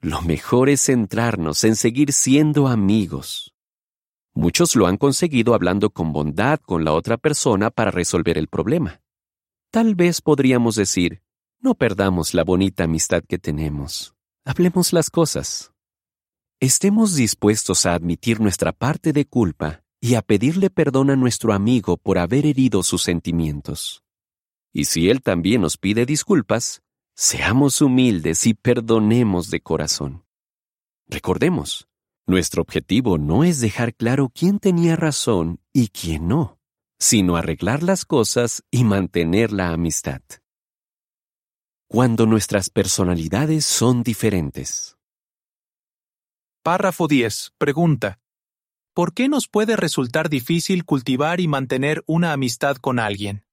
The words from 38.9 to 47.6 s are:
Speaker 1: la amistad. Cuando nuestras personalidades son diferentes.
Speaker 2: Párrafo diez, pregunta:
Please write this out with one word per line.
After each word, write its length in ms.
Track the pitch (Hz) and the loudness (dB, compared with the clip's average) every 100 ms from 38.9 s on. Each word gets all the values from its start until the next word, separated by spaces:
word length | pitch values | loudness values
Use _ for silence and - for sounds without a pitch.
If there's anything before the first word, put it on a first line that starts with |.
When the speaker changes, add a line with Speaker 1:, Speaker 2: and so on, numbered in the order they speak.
| 101 90 90 82 92 113 | 2 -2 -2 0 0 0
Speaker 1:
la 220 | 104 90 | -2 -4
amistad. 500 | 82 85 76 - 67 _ - _ _ _ _ _ _ _ _ _ _ _ _ _ _ _ | -2 -4 -4 -8 -10 _ -20 _ _ _ _ _ _ _ _ _ _ _ _ _ _ _
Cuando 380 | 110 127 113 113 | 2 2 4 4
nuestras 440 | 110 - 104 95 | 4 2 -2 -2
personalidades 960 | - 98 - 92 87 80 92 151 156 151 | -2 -2 0 0 0 -2 -2 0 -2 -2
son 380 | - 113 123 | 0 2 2
diferentes. 920 | 117 110 113 95 73 - - - - _ _ _ _ _ _ _ _ _ _ _ _ _ _ _ _ _ | 0 -2 0 0 -4 -6 -10 -10 -12 _ _ _ _ _ _ _ _ _ _ _ _ _ _ _ _ _
Speaker 2:
Párrafo 460 | - 180 190 170 165 | -2 0 -2 -2 0
diez, 440 | 143 113 - - | 2 2 -4 -12
pregunta: 600 | _ | _